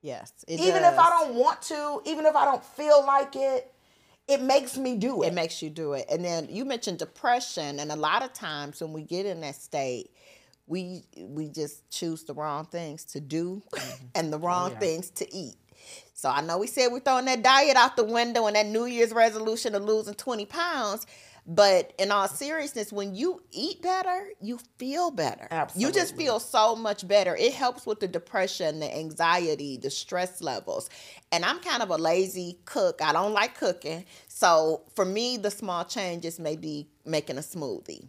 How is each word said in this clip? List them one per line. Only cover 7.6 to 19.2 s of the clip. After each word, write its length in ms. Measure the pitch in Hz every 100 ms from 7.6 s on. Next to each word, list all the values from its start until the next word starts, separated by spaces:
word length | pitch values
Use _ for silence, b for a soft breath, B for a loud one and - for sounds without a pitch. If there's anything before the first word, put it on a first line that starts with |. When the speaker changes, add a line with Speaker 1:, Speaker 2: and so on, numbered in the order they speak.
| 147 143
Speaker 1:
and 100 | 151
a 60 | 151
lot 260 | 151 202
of 100 | 240
times 460 | - 175 147 143 -
when 100 | 160
we 100 | 156
get 220 | 151 175 196
in 140 | 170
that 140 | 151
state, 560 | 139 - 156 135 123 - b b b b b _
we, 380 | 175 180 185 - -
we 300 | 92 143 156
just 400 | 156 147 - _
choose 340 | - 170 160
the 100 | -
wrong 320 | 143 151 147 156
things 380 | 175 165 151 -
to 140 | -
do 420 | 143 156 175 190 -
<laughs> 40 |
Speaker 2:
Mm-hmm. 320 | - 127 127 -
Speaker 1:
and 180 | 185 160
the 40 | 151
Speaker 2:
Oh, 20 |
Speaker 1:
wrong 300 | 175 180 180
Speaker 2:
yeah. 60 | 117
Speaker 1:
things 320 | 147 160 180
to 240 | - -
eat. 220 | 185 139 - _ B B B B
So 140 | - 135
I 100 | 135
know 160 | 160 175
we 80 | 226
said 220 | - 247
we're 80 | 247
throwing 240 | 254 254 262
that 160 | 254
diet 340 | 247 269 294 262
out 200 | 247 254
the 80 |
window 420 | 220 233 240 233 214
and 100 | 208
that 100 | 208
New 180 | 220 240
Year's 260 | 233 226
resolution 600 | 226